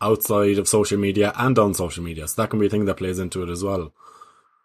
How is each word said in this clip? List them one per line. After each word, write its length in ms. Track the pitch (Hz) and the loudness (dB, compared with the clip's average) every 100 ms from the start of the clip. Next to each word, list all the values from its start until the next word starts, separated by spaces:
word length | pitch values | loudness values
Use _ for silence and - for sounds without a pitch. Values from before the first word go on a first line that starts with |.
outside 580 | 104 107 - 104 101 101 | 0 0 2 2 2 2
of 80 | 95 | 2
social 320 | 107 101 101 | 2 2 0
media 340 | 98 98 104 - | 2 2 2 2
and 200 | 123 120 | 2 4
on 140 | 104 | 4
social 280 | 92 87 82 | 2 -4 -6
media. 240 | 85 80 76 | -10 -8 -8
So 160 | - | -4
that 80 | 110 | -2
can 80 | 110 | 0
be 80 | 101 | 2
a 40 | |
thing 160 | 104 98 | 2 0
that 100 | 92 | 0
plays 240 | 92 92 | -4 -4
into 240 | 92 95 | -4 -6
it 40 | 87 | -6
as 120 | 87 | -4
well. 320 | 98 95 80 - - - - _ _ _ | -4 -4 -6 -12 -20 -20 -20 _ _ _